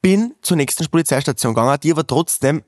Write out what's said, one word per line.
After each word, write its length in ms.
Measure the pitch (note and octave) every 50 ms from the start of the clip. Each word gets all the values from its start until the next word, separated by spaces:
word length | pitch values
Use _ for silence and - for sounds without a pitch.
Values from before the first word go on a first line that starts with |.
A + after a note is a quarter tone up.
bin 320 | - F#3+ F#3+ G3+ A3+ A#3+ C#4+ _
zur 160 | _ - F3+ D#3+
nächsten 280 | C#3+ C3+ - - E3 D3+
Polizeistation 640 | - E3 D#3+ - C#3 C3+ C#3 - C3 - - B2 A2+
gegangen, 240 | A2+ A2+ B2+ C#3 C#3+
die 100 | - D3+
aber 160 | E3 D3+ D#3 -
trotzdem 560 | B2+ C#3 E3+ - - - - C3+ D3 D#3+ -